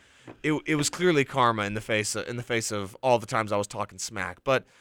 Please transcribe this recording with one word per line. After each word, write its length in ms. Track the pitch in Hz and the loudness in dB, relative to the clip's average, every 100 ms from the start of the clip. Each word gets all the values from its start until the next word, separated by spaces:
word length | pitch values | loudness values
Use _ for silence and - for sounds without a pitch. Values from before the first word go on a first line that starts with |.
| _ _ - - | _ _ -20 -6
it, 100 | 147 147 - | -2 -2 0
it 80 | |
was 160 | 151 143 | 0 0
clearly 340 | - 180 151 | 2 4 4
karma 400 | 131 135 120 110 | 2 4 4 4
in 80 | 101 | 0
the 80 | 107 | -2
face 340 | 110 107 101 | -2 0 0
of, 140 | 104 - | -4 -6
in 80 | 120 | -8
the 60 | |
face 280 | 113 117 - | -2 -2 -2
of 240 | 104 98 - | -4 -6 -2
all 160 | 131 120 | 2 2
the 80 | 110 | 2
times 240 | 117 107 | -2 0
I 60 | 104 | -2
was 100 | 101 | -2
talking 320 | 110 101 92 | -6 -8 -8
smack. 460 | - 107 90 87 | -10 -6 -8 -6
But 200 | - 127 - _ | 0 0 -2 _